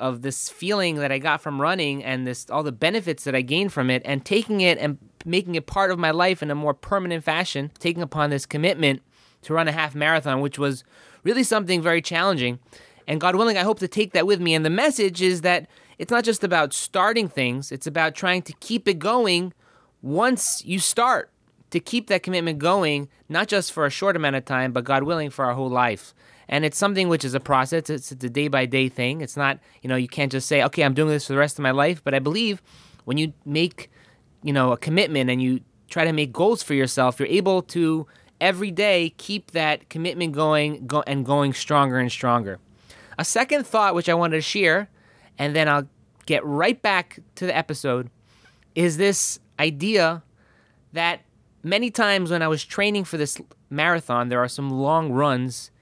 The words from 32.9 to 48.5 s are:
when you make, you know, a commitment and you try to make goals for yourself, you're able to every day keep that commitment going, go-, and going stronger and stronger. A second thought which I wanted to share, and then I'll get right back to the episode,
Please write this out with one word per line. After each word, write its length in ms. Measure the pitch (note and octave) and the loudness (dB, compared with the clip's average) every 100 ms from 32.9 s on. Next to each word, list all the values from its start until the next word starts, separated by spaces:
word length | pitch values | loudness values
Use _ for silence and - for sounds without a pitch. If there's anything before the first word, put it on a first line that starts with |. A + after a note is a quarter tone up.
| - | -14
when 140 | - C#3 | -4 -2
you 160 | D#3 - | -2 -4
make, 480 | C#3+ D3 F3 - - _ - _ _ _ | -4 -2 -2 -4 -20 _ -20 _ _ _
you 100 | D3+ | -2
know, 180 | C#3 B2+ | 2 2
a 60 | A#2+ | 0
commitment 520 | - E3+ F3 D3 B2+ | 0 2 2 2 2
and 120 | B2+ | 2
you 180 | C3 B2+ - _ - | 0 0 -4 _ -8
try 160 | - D#3+ | -2 0
to 80 | |
make 180 | D#3 C#3+ | 0 -2
goals 320 | A#2+ F#3+ A3+ | 0 2 2
for 100 | - | 0
yourself, 460 | C#3 C3 - B2+ - | 0 2 2 2 2
you're 80 | C#3 | 0
able 360 | F#3 F#3+ F#3 | 2 2 0
to 440 | F3+ F3 E3 D#3+ D3+ - _ - | -2 0 0 0 -4 -14 _ -2
every 320 | F3+ F3+ G3+ | 0 0 -2
day 420 | F3 G#3 F3+ E3 - | 0 2 4 2 -4
keep 340 | - G3+ - | -8 -8 -6
that 380 | E3 D#3 D3+ - | -2 0 -2 -6
commitment 420 | D#3+ E3+ E3 E3+ | -6 -6 -4 -4
going, 560 | C#3+ D#3 D3+ D3+ D3+ B2+ | 0 2 2 0 -4 -4
go-, 160 | D3+ - | -2 -2
and 200 | C#3 B2+ | -2 0
going 260 | C#3+ C#3 | 2 2
stronger 480 | B2+ - D3+ C#3 B2+ | -2 0 2 2 2
and 100 | B2 | -2
stronger. 500 | - B2+ A#2+ G2+ F#2+ _ _ - - - - | -2 0 0 0 -10 _ _ -20 -20 -14 -6
A 80 | |
second 440 | E3+ A3+ C4 D4 B3+ | -2 0 2 0 0
thought 260 | A3 G3+ | 2 2
which 160 | E3+ E3+ | 2 2
I 60 | E3+ | 2
wanted 220 | E3+ D#3+ | 2 0
to 40 | |
share, 480 | D3+ G#3 F3+ E3+ G3+ _ _ _ - - | -2 2 4 2 0 _ _ _ -16 -6
and 180 | D3 D3+ | -2 2
then 140 | D3+ | 2
I'll 180 | D3 C#3 _ _ _ - | 2 0 _ _ _ -2
get 180 | D3+ | -2
right 380 | D3 C#3+ F#3 B3 | 0 0 0 2
back 380 | G#3+ F#3+ F3 - - - | 0 0 -2 -10 -20 -8
to 100 | F3+ | -2
the 100 | C3+ | -2
episode, 540 | - D3 C#3 B2 B2 - _ _ _ | -2 -4 -2 -2 -4 -14 _ _ _